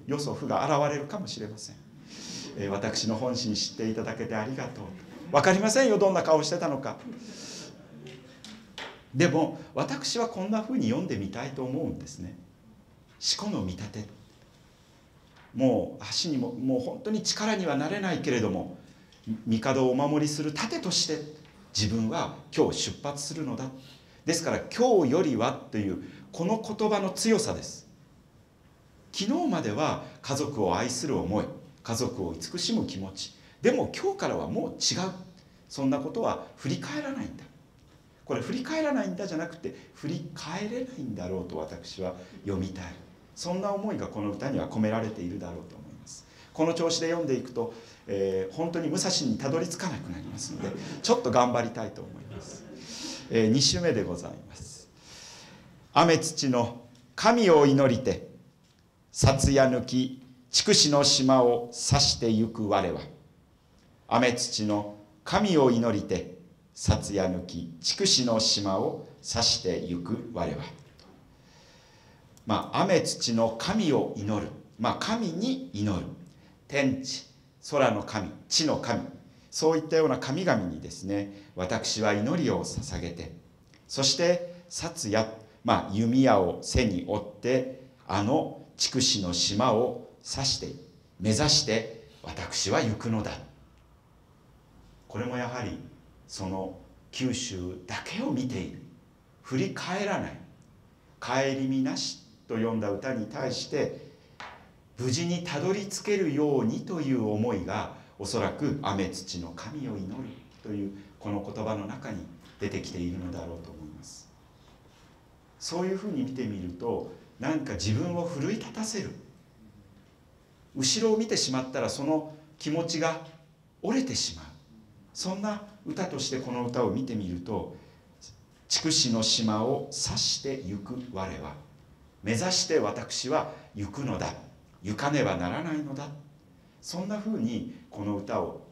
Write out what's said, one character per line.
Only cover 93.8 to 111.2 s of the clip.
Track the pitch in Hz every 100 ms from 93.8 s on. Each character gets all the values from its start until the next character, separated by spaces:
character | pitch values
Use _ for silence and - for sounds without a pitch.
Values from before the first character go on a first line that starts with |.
| - - _ - _ _ - - - - - - -
こ | 107
れ | 123
も | 123
や | 120
は | 123
り、 | 110 - - - - - -
そ | - 95
の | 95 95 - - - -
九 | - 131 110
州 | - 95 90 92 -
だ | 107
け | - 185
を | 262
見 | 123 123
て | 101
い | 78
る。 | - - - - _ _ -
振 | - 131
り | 127 -
返 | - 190 202
ら | 175
な | -
い。 | - - - - - - - - -
「帰 | - 131 135 135
り | 135
み | 135
な | 131 175
し」 | - - - - -
と | 113
読 | 113 113
ん |
だ | 104
歌 | 98 131
に | 117 101
対 | 143 135
し | - -
て、 | 147 - - - - - - - - - - - -
無 | 127
事 | 143 170
に | 175
た | - 143
ど | 175
り | 202 196
着 | -
け | - 202
る | 175
よ | 139 151 135
う | 110
に | -
と | - 175
い | 139
う | 127 107
思 | 104 120
い | 104
が、 | 85 104 85 - - -
お | 98
そ | 120
ら | 98
く | - 147 -
雨 | 98 98 92
土 | - - 87
の | 82 85
神 | 110 151 131
を | 101
祈 | 92
る | 120 113 - - -
と | 113
い | 101 98
う | - -
こ | -